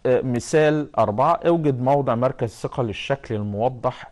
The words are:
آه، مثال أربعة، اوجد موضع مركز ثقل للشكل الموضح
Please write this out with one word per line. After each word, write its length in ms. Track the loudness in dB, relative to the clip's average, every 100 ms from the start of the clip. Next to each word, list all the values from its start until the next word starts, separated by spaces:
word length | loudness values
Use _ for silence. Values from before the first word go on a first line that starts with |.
| 0
آه، 140 | 2
مثال 760 | 2 -2 0 4 4 2 -2 0
أربعة، 340 | 0 2 2
اوجد 480 | 2 2 2 2 0
موضع 340 | 2 2 2
مركز 360 | 0 0 -2 -6
ثقل 340 | -6 -8 -4
للشكل 500 | -4 -4 -6 -6 -4
الموضح 760 | -6 -4 -2 -2 -2 -6 -6 -12